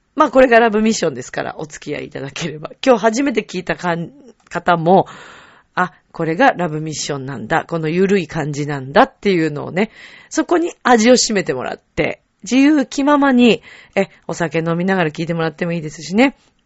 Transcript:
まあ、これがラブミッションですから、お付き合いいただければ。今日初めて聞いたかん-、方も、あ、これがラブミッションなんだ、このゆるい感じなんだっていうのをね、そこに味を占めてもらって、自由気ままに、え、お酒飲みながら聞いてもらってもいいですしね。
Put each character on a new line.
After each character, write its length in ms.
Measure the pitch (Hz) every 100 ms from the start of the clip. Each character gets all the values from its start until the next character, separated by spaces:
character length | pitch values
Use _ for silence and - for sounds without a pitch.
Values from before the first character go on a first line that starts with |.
| _
ま 120 | - 302
あ、 40 |
こ 100 | 262
れ 80 | 254
が 120 | 233
ラ 100 | 233
ブ 100 | 214
ミ 100 | 220
ッ 20 |
シ 120 | 220
ョ 60 | 165
ン 40 |
で 80 | 127
す 100 | -
か 100 | -
ら、 140 | 131 -
お 60 |
付 280 | 156 - -
き 40 | 139
合 60 |
い 40 | 135
い 40 |
た 100 | 135
だ 100 | 135
け 220 | - 165
れ 60 | 151
ば。 120 | 156 - 269
今 100 | 233
日 20 |
初 220 | 226 226
め 80 | 285
て 100 | 220
聞 180 | 208 185
い 40 |
た 100 | 180
か 220 | 160 180 170
ん-、 160 | 170 277 254 _ _
方 280 | 175 - 170
も、 300 | 160 190 - - - - - _ _
あ、 180 | - 180 - _
こ 120 | -
れ 120 | 160 170
が 160 | 262
ラ 160 | - 175
ブ 120 | 151
ミ 120 | 156
ッ 20 |
シ 180 | 151 -
ョ 60 | 143
ン 80 | 131
な 100 | 127
ん 120 | 110
だ、 160 | 160
こ 160 | - 170
の 80 | 156
ゆ 180 | 175 190
る 140 | 202
い 80 | 160
感 240 | 165 147
じ 160 | 143 147
な 100 | 143
ん 140 | 131
だ 100 | 180
っ 100 | 262
て 200 | _ 202
い 120 | 175
う 60 | 160
の 140 | 147
を 80 | 131
ね、 180 | 160 214 - - - -
そ 160 | -
こ 120 | - 339
に 160 | 339 -
味 260 | - 240 233
を 40 |
占 200 | 247 -
め 80 | 202
て 100 | 156
も 120 | 131
ら 100 | -
っ 40 | -
て、 440 | _ - 143 - _ _
自 140 | 185 254
由 280 | 277 311 247
気 160 | -
ま 160 | 277 294
ま 140 | 277
に、 280 | 247 233 185 - - - 190
え、 100 | 190 _ -
お 60 |
酒 260 | 165 165 165
飲 160 | 165 170
み 80 |
な 100 | 185
が 80 | 190
ら 80 | 156
聞 140 | 151
い 20 | 165
て 80 |
も 60 | 165
ら 80 | 160
っ 40 |
て 140 | 156 175
も 60 |
い 60 | 170
い 20 |
で 100 | 151
す 120 | 151
し 120 | 147
ね。 220 | 202 269 - _ _